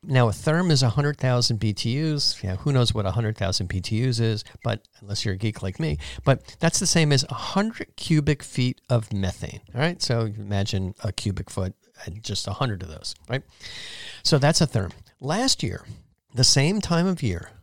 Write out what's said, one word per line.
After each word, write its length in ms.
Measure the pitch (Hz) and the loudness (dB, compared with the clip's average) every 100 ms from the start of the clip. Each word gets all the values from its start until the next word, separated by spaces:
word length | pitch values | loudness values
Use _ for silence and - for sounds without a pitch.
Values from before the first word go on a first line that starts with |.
Now, 240 | - 131 120 | 2 4 4
a 40 | |
therm 380 | 101 - 160 180 | 2 0 2 4
is 120 | 143 | 4
a 80 | 127 | 4
hundred 260 | 113 143 139 | 2 0 0
thousand 420 | 131 123 117 113 | 2 2 2 2
B 140 | 107 | 0
T 260 | 101 117 127 156 | 0 -2 0 0
Us. 280 | 151 143 - | 0 -2 -2
Yeah, 140 | 95 92 | -4 -4
who 160 | 151 | 0
knows 220 | 135 120 | 2 2
what 100 | 113 | 2
a 60 | 98 | 0
hundred 260 | 92 110 107 | 0 -2 -2
thousand 320 | 95 92 90 | -2 -2 -2
B 120 | 95 | -4
T 280 | 90 110 131 | -2 0 0
Us 120 | 117 | 2
is, 240 | 113 104 - - | 0 0 -6 -8
but 240 | 120 110 _ _ | -4 -4 _ _
unless 240 | 101 104 | -8 -6
you're 100 | 104 | -4
a 40 | 95 | -2
geek 240 | 110 101 | -4 -4
like 180 | 95 92 | -8 -4
me, 180 | 160 73 - - | -4 -4 -8 -4
but 320 | - 131 - - | 0 0 0 -2
that's 180 | 165 - | 0 0
the 80 | 190 | 2
same 240 | 170 156 | 2 4
as 140 | 139 | 4
a 100 | 147 | 2
hundred 600 | 123 - 185 214 - - - | -4 -4 -2 -2 -4 -14 -12
cubic 460 | - 156 147 147 | 2 2 4 -2
feet 380 | - - 123 - _ | -2 0 0 0 _
of 240 | 120 110 | 0 2
methane, 480 | 101 95 - - - - | -2 -2 -4 -10 -10 -10
all 60 | 123 | -2
right? 200 | 156 175 | 0 0
So 240 | - 120 | 0 0
you 160 | 113 104 | 0 -4
imagine 540 | 101 101 98 98 92 - | -4 -2 0 -2 -4 -4
a 80 | 98 | -6
cubic 380 | - 104 98 - | -4 -4 -4 -6
foot 240 | - 92 - _ _ | -6 -6 -8 _ _
and 180 | - 98 | -14 -12
just 240 | 113 101 - | -8 -6 -6
a 60 | |
hundred 300 | 87 131 98 | -4 -4 -4
of 60 | 85 | -8
those, 260 | 80 - - - | -12 -12 -14 -8
right? 140 | 127 - _ - - - - - - | -8 -8 _ -18 -16 -14 -14 -16 -6
So 160 | - 151 | 2 4
that's 220 | 143 160 | 4 4
a 60 | 151 | 2
therm. 240 | 113 92 - - _ | 0 -2 -8 -20 _
Last 440 | 131 185 262 - | -6 -2 0 0
year, 200 | 120 90 - - _ _ _ | -2 -6 -12 -20 _ _ _
the 120 | 120 | 2
same 360 | 127 - 143 214 | 4 6 4 2
time 280 | - 170 180 | 0 2 2
of 140 | 175 | 0
year 280 | 120 85 - - | -2 -2 -6 -20